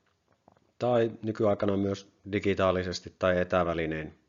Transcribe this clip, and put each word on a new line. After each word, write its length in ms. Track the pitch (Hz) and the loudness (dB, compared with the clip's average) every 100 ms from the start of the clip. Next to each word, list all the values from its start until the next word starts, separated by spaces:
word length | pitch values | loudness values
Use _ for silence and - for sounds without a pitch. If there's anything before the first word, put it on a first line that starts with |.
| _ _ _ _ _ _ _ - | _ _ _ _ _ _ _ -4
tai 320 | 120 120 113 110 | 0 2 2 -2
nykyaikana 540 | 110 107 107 101 104 98 | -6 0 2 2 0 0
myös 340 | 98 98 - _ 98 | 0 -4 -10 _ -6
digitaalisesti 840 | 101 101 92 95 90 90 87 - - | -2 0 2 2 2 -2 -6 -10 -2
tai 200 | 92 90 | 0 2
etävälinein 760 | 90 92 85 82 80 78 78 - | 2 0 0 -2 -4 -4 -8 -16